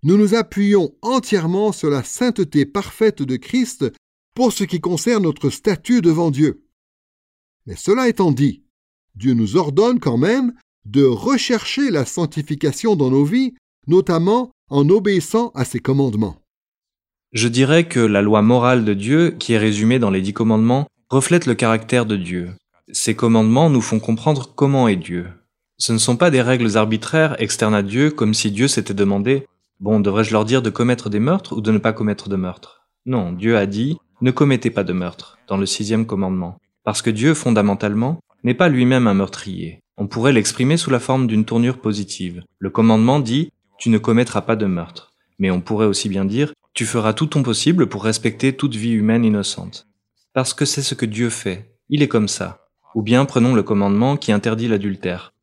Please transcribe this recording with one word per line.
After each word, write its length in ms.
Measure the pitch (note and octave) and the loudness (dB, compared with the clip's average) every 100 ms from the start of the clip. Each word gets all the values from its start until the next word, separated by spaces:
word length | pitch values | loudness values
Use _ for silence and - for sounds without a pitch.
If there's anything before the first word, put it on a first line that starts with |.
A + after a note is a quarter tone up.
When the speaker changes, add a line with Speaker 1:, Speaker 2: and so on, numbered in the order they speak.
Speaker 1:
Nous 140 | C#3+ G3+ | 4 4
nous 180 | G#3 A3+ | 4 2
appuyons 580 | A3+ G3 G3+ G3+ D#3 _ | -2 -2 2 2 2 _
entièrement 680 | A3 C4 - G3+ D#3+ F#3 G#3+ | -4 -2 0 -2 0 0 -2
sur 180 | F#3+ D#3 | -2 -2
la 140 | C#3+ | -2
sainteté 640 | - - B3 - F3 D3 C#3 | -4 -2 -2 0 0 0 0
parfaite 580 | G3+ F#3+ - A3 G#3 | -4 -8 0 0 0
de 140 | C3+ B2+ | -6 -6
Christ 480 | - B3+ B3 - B2+ - _ _ _ - | -2 -2 -2 -2 -6 -6 _ _ _ 0
pour 180 | B3 | 0
ce 100 | - | 0
qui 160 | G3 F3+ | -4 -2
concerne 440 | F3+ E3+ - A3+ | -2 -2 0 0
notre 260 | F3 D3 C#3+ | 0 -2 -4
statut 520 | - - F3+ - A#3+ | -2 -2 -2 0 2
devant 280 | E3+ D#3+ E3+ | 2 2 0
Dieu. 360 | C3+ D3+ - _ _ _ _ _ _ _ _ _ _ - | 2 0 0 _ _ _ _ _ _ _ _ _ _ -18
Mais 100 | F#2 | -8
cela 320 | - A3+ B3+ | -2 2 2
étant 240 | - F#3 | 2 0
dit, 320 | C3 C#3 - _ _ _ _ _ G2+ | 2 0 -2 _ _ _ _ _ -4
Dieu 180 | B2 | 0
nous 240 | A#2+ G#2+ C3+ | 2 2 0
ordonne 420 | D#3 C#3+ A3+ B3 | 0 2 2 2
quand 180 | D3 A#2 | 0 0
même 360 | D#3 B3+ B3 - _ _ G#2 | 2 2 -2 -6 _ _ -4
de 180 | A#2+ | 2
rechercher 880 | C3+ A#2+ A#3 C4 - A3+ - - C#4 | 4 2 0 -2 0 -2 -2 -4 -2
la 140 | E3 B2+ | 0 -2
sanctification 920 | - D#3+ - C#3+ C#3+ D3+ - A3+ F#3+ | -4 -4 -4 -6 -2 -2 -2 0 2
dans 140 | C3 | 2
nos 160 | C3+ D3 | 2 2
vies, 300 | A#3 C4 B3 _ _ - | 2 0 -4 _ _ 2
notamment 640 | F3 F#3+ E3 F3 A#3 B3+ _ _ | 2 4 0 2 0 -2 _ _
en 180 | C#3 C#3+ | 2 4
obéissant 600 | G3+ G#3 F#3+ - A3 A#3 - | 4 4 0 0 -2 -2 -4
à 100 | B2 | -4
ses 140 | A#2+ | -4
commandements. 640 | - C3+ C3+ G#2 G#2+ D#2 _ _ _ _ _ _ _ _ _ | -2 0 0 0 -4 -6 _ _ _ _ _ _ _ _ _
Speaker 2:
Je 140 | A2+ A#2 | -4 -2
dirais 400 | A#2 C3+ D#3+ E3 | 2 4 4 2
que 120 | B2+ | 2
la 220 | A2+ G2+ | 2 2
loi 200 | G#2 G#2+ | 4 4
morale 440 | G#2+ B2 A#2+ B2+ G#2+ | 4 4 4 2 2
de 80 | |
Dieu, 380 | G2+ G#2+ D3+ E3+ | -2 0 2 2
qui 220 | - - | -2 -2
est 40 | A#2 | 2
résumée 420 | G#2+ G#2 A2 B2+ | 2 2 2 2
dans 120 | A2 | 2
les 100 | F#2+ | 0
dix 120 | F#2+ | -2
commandements, 540 | G2 A2+ G#2+ A2+ B2+ D3 _ _ | -2 0 2 2 0 -4 _ _
reflète 360 | C3 C3 F3 E3+ | 0 2 0 2
le 100 | A#2 | 0
caractère 500 | A#2 A2+ A2+ B2+ A2 | 2 0 0 -2 0
de 100 | G#2 | -4
Dieu. 360 | F2 F2+ F2 F#2 _ _ _ | -4 -8 -8 -14 _ _ _
Ces 240 | - - A2 | -6 -4 0
commandements 540 | A#2+ A2+ A2 A#2+ E3 | 2 4 4 4 4
nous 120 | C3 | 2
font 180 | - A2 | 0 -4
comprendre 540 | - A2 D#3 C#3+ B2+ - | -2 -2 0 -2 -4 -2
comment 320 | C#3 C3+ A#2+ | 0 2 2
est 80 | F#2+ | 0
Dieu. 320 | E2 F2 F2 F2+ _ _ _ _ | -4 -8 -10 -16 _ _ _ _
Ce 140 | - | -2
ne 60 | A2+ | 0
sont 180 | A2 A#2+ | 0 2
pas 160 | F3 | 2
des 100 | C3+ | 2
règles 360 | A#2+ B2+ A#2 G#2 | 2 2 2 2
arbitraires 640 | A2 A2 - D#3+ D#3 - | 2 0 -2 0 0 0
externes 340 | A2 - A2 G#2 | -4 0 2 2
à 80 | |
Dieu, 280 | G2 A2+ D3+ | 0 0 0
comme 220 | D3+ G#2+ | 0 -2
si 180 | G#2+ A2 | 0 -2
Dieu 180 | G2+ C3+ | 0 0
s'était 240 | - G2+ | 0 -4
demandé, « 520 | G2+ G2+ G2 G2+ C3+ C3+ _ _ _ | -2 0 0 0 -2 -4 _ _ _
Bon, 200 | G2 G#2+ | -2 0
devrais-je 320 | G2+ G2 G#2+ | 2 0 0
leur 140 | G#2+ G#2+ | 0 2
dire 160 | C3 | 0
de 80 | A#2 | 0
commettre 400 | - A#2+ B2 - | -2 0 0 -2
des 100 | G#2 | -2
meurtres 360 | A#2+ F#3+ - - | 0 -2 -4 -6
ou 60 | |
de 100 | G#2+ | 0
ne 60 | A2 | 0
pas 160 | A2 | 0
commettre 360 | A2 G#2+ G2+ G2+ | -2 -4 -4 -6
de 60 | G2 | -6
meurtres ? » 520 | F#2 F2+ - _ _ _ - | -6 -8 -20 _ _ _ -6
Non, 260 | B2+ F2+ | -4 -4
Dieu 260 | F2+ G#2+ A#2 | -4 0 2
a 80 | G2 | 0
dit, « 320 | G2+ B2+ E3 _ _ | -2 -4 -6 _ _
Ne 100 | B2+ | -2
commettez 400 | B2 C#3+ B2+ A#2+ | 2 2 2 0
pas 120 | - | -2
de 100 | F2+ | -2
meurtre », 440 | F2+ F2 - - _ _ | -2 -4 -10 -20 _ _
dans 100 | G2 | -4
le 80 | G2 | -2
sixième 420 | - G#2 A2 A2+ | -4 -2 -2 -2
commandement, 500 | G2+ F#2+ F#2 F2 F#2 _ _ | -2 -2 -4 -6 -12 _ _
parce 180 | - G#2 | -6 -4
que 80 | - | -2
Dieu, 240 | G#2+ C3+ | 0 0
fondamentalement, 840 | D#3 B2+ A2 G#2 G2+ G#2+ G#2 B2 E3 _ _ | 0 2 2 2 0 -2 -2 -2 -4 _ _
n'est 120 | A#2+ B2 | -4 2
pas 140 | F3+ | 2
lui-même 380 | C3 B2 C3 A#2+ | 4 4 4 4
un 60 | |
meurtrier. 680 | G2 F#2+ - - F2+ E2 F2 _ - | 2 0 -6 -12 -10 -12 -14 _ -10
On 100 | G#2 | -8
pourrait 260 | A#2+ B2 | 0 4
l'exprimer 440 | B2+ G2 - C3 E3 | 4 2 0 0 0
sous 120 | D3+ | 0
la 100 | B2+ | -2
forme 280 | - C3 B2 | 0 0 0
d'une 180 | A2 A2 | 0 0
tournure 340 | A2+ A#2+ B2+ | 0 0 -2
positive. 640 | A2 G#2+ G2 - F2+ F2 F2 _ | -4 -4 -6 -8 -10 -10 -18 _
Le 100 | F#2+ | -6
commandement 500 | - A2+ A2 A#2 C#3+ | 2 4 4 4 2
dit, « 320 | A#2+ B2+ D#3+ _ _ _ | 0 -2 -4 _ _ _
Tu 120 | A#2+ | 0
ne 80 | A2 | 0
commettras 440 | G#2+ A2+ B2 G#2+ | 2 2 2 -4
pas 140 | F#2+ A2+ | -4 -2
de 100 | G2+ | -2
meurtre ». 480 | F2+ E2 - _ _ _ _ | -4 -8 -16 _ _ _ _
Mais 120 | F#2+ | -2
on 100 | F2+ | -2
pourrait 240 | E2+ G#2+ G#2+ | -4 0 0
aussi 240 | G2 G#2+ | 0 -2
bien 160 | G2 F#2+ | -2 -2
dire, « 280 | A2 D3 - _ | -2 -4 -6 _
Tu 120 | - A2+ | -8 -4
feras 280 | B2 G#2+ | -2 -2
tout 140 | A2 D#3 | 0 -2
ton 160 | D3+ | 0
possible 440 | B2+ A2 D3+ F3 B2+ | -2 0 0 2 0
pour 160 | G2+ | -2
respecter 520 | A2 A2 A#2 A2+ C3+ C3 | -4 -2 -4 -2 -4 -2
toute 200 | C#3+ A2 | -4 -4
vie 160 | A#2 | -2
humaine 340 | A2+ G#2+ A2+ A2+ | 0 2 2 2
innocente. » 600 | G#2 G2 - F2+ - _ _ _ _ _ | 0 -4 -8 -12 -16 _ _ _ _ _
Parce 200 | - C3 | -4 -4
que 120 | - C#3+ | -2 -4
c'est 180 | - | -2
ce 120 | C3+ - | -6 -4
que 100 | A#2 | -6
Dieu 240 | G#2 A#2 | -2 -4
fait. 460 | - G2 F#2 G#2+ _ _ | -4 -8 -8 -12 _ _
Il 120 | D3 | 0
est 60 | C#3+ | 2
comme 200 | A#2 G#2 | 2 -2
ça. 400 | - F#2 - _ _ _ A2 | -4 -8 -12 _ _ _ -6
Ou 60 | |
bien 240 | G#2 B2 C#3 | 2 2 2
prenons 280 | C3 A#2+ | 2 2
le 100 | B2 | 2
commandement 540 | F#2+ G#2 G2+ G2+ B2 C#3+ | 0 0 0 2 0 -2
qui 140 | - | 0
interdit 360 | G#2 A2+ A2 A#2 | -2 0 -4 -2
l'adultère. 640 | G#2+ G2+ F#2+ F#2 F2+ - _ | -2 -2 -6 -8 -8 -12 _